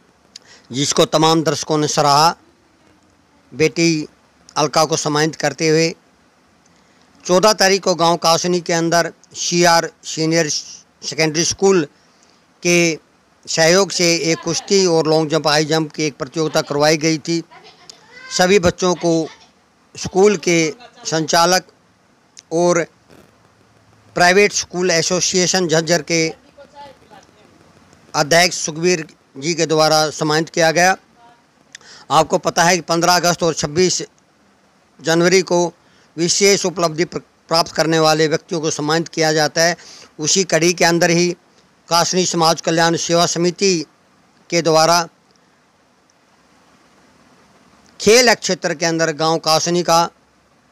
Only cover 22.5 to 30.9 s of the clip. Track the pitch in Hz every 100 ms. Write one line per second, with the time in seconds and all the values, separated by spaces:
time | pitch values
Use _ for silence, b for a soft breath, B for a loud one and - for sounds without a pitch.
22.5 | 160 175 170 156 _ _ - _ _ _
23.5 | _ _ _ _ _ _ 165 175 185 208
24.5 | - - 180 180 165 156 180 - 185 180
25.5 | 190 175 156 160 170 143 165 160 - _
26.5 | - - 285 285 - _ - _ _ _
27.5 | _ _ _ _ _ _ 143 147 165 180
28.5 | - - 156 175 175 151 _ _ 135 147
29.5 | 160 156 156 156 156 156 - 156 156 165
30.5 | - 160 160 180